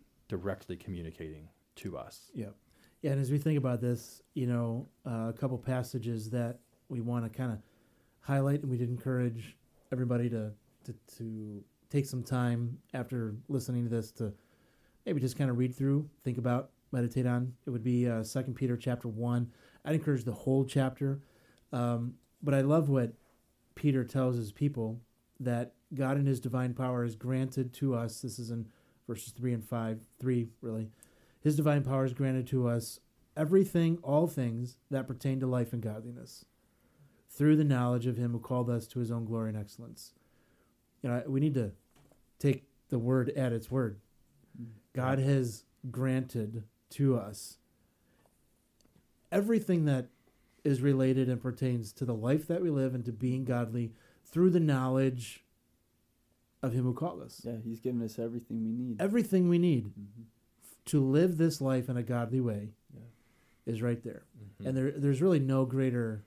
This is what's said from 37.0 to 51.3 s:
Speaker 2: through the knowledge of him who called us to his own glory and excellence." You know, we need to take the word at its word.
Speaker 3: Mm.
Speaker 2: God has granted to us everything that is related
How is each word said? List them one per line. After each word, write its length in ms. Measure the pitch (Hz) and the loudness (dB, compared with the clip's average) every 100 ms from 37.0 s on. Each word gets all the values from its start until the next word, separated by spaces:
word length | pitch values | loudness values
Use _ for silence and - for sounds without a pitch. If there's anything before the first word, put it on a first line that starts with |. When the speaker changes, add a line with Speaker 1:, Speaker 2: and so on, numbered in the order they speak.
| - _ - | -20 _ -12
Speaker 2:
through 280 | - 147 156 | 2 6 6
the 60 | |
knowledge 440 | 151 127 123 123 120 | 6 4 4 2 0
of 100 | 117 | 0
him 140 | 120 | 0
who 80 | 117 | -2
called 300 | - 123 120 | -2 -2 0
us 180 | 120 117 | -2 -2
to 120 | 127 | -4
his 120 | 117 | -2
own 140 | 117 113 | -2 -2
glory 240 | 113 110 | -2 -2
and 80 | 107 | -4
excellence." 560 | 104 - 117 - - _ _ _ _ _ _ _ _ _ | -8 -12 -18 -18 -20 _ _ _ _ _ _ _ _ _
You 60 | 127 | -4
know, 140 | 123 143 | -2 0
we 140 | 135 | 2
need 120 | 151 | 2
to 200 | 131 107 - _ _ _ _ _ - | 2 -2 -4 _ _ _ _ _ -2
take 280 | 143 135 - _ - | 0 0 -2 _ -6
the 100 | 127 | -2
word 320 | 117 131 123 | 2 2 2
at 200 | - 127 | 0 0
its 160 | 117 - | -2 -2
word. 300 | 131 120 101 - _ _ _ _ - | -2 -2 -4 -16 _ _ _ _ -16
Speaker 3:
Mm. 100 | 117 110 _ | -16 -16 _
Speaker 2:
God 260 | - 127 135 | -4 0 2
has 460 | 135 139 120 - - _ 127 | 4 4 2 -4 -14 _ -10
granted 720 | 120 131 131 127 120 107 113 107 _ - | -2 0 0 0 -4 -4 -6 -10 _ -10
to 280 | - 139 123 | 2 4 4
us 420 | 101 107 - - _ _ _ _ _ _ _ _ _ _ _ _ _ _ _ _ - | 0 -10 -14 -18 _ _ _ _ _ _ _ _ _ _ _ _ _ _ _ _ -4
everything 540 | 180 208 226 214 175 151 | 0 2 2 2 2 4
that 220 | 131 123 _ _ _ _ _ | 2 -2 _ _ _ _ _
is 180 | 151 135 | 0 2
related 480 | 139 135 131 131 127 | 4 4 4 4 2